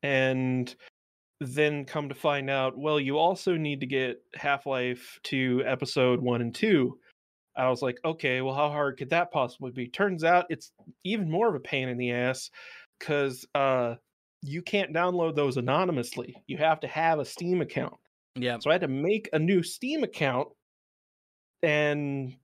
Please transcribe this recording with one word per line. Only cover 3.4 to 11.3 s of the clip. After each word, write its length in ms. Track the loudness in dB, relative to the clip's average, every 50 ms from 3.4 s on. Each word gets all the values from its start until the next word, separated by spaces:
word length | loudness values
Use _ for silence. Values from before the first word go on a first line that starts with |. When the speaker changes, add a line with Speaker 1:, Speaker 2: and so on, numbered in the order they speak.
| 0 0 0
Speaker 1:
need 240 | 0 0 -2 -2 -4
to 60 | -4
get 360 | -2 -2 0 0 -2 -4 -6 _ _ -16
Half-Life 880 | -6 0 0 0 0 0 -4 -2 -2 -2 -2 -4 -6 -10 -20 -20 -16 -8
two 400 | -4 -2 0 2 2 2 2 2
episode 560 | 0 -2 -2 -2 -4 0 2 4 4 4 2
one 200 | 2 0 0 0
and 140 | -2 -4 -2
two. 440 | 0 2 4 6 6 4 2 -2 -6 _ _ _ _ _ _ _ _ _ _ _
I 140 | 0 2 2
was 120 | 2 2
like, 200 | 0 -4 -4 -2 -4
"Okay, 360 | -4 -4 0 0 0 0 0
well, 140 | -2 -2 0
how 160 | 0 0 0
hard 260 | 2 0 0 -2 -2
could 140 | -4 -4 0
that 200 | 0 0 0 0
possibly 400 | 0 0 0 0 -2 -10 -12 -10
be?" 160 | -8 -8 -8
Turns 380 | -8 -2 -2 0 0 0 0 4
out 220 | 6 6 6 4 2
it's 240 | -6 -8 -8 -20 _ _ -20 -20 -20 _ _
even 260 | -4 -2 -2 0 0